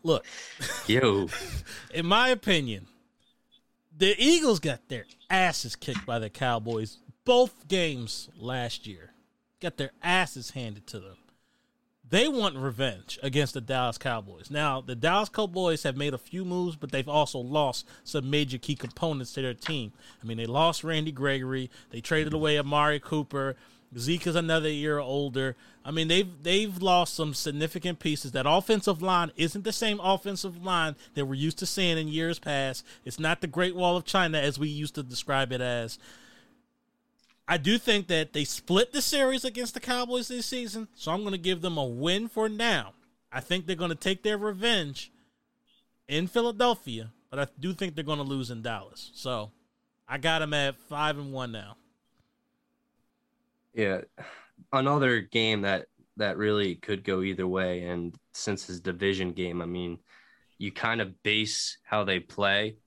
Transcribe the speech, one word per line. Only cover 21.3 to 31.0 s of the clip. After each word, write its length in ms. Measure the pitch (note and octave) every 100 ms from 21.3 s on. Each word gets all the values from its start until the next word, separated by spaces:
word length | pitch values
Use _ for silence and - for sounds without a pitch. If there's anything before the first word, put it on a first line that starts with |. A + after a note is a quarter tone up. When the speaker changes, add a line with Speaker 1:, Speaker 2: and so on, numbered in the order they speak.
| C3+ C3 C3 B2+ - -
Speaker 1:
They 100 | A#2
traded 320 | - D#3+ D#3
away 260 | D#3 D3+ D3+
Amari 420 | C#3 D3 D3 D3
Cooper. 560 | - D#3 C#3+ C#3+ C3+ B2+ - _ _ B2
Zeke 280 | B2 F3 F3
is 80 | E3
another 320 | E3 D#3+ D#3
year 280 | D3 D3+ D3
older. 580 | C3 C#3 C#3+ B2 C3 B2 - _
I 60 | C3+
mean, 160 | D#3 D#3+
they've, 240 | F3 F#3+ D#3+
they've 380 | D#3+ F#3+ G#3+ F3+
lost 340 | F#3+ F3+ E3+
some 200 | - D#3
significant 640 | C3+ D#3 C#3+ D#3 F3 F3+ E3
pieces. 340 | D#3 D3 C3+
That 140 | C3 C3+
offensive 560 | F3 F#3+ G#3+ G#3 E3
line 300 | F#3 F3+ E3 -
isn't 280 | E3 G3+
the 80 | G#3+
same 260 | G#3+ A3+ G#3
offensive 600 | F#3 F#3+ G3+ F#3+ G3 F3
line 320 | F#3 F3+ D#3+ C#3+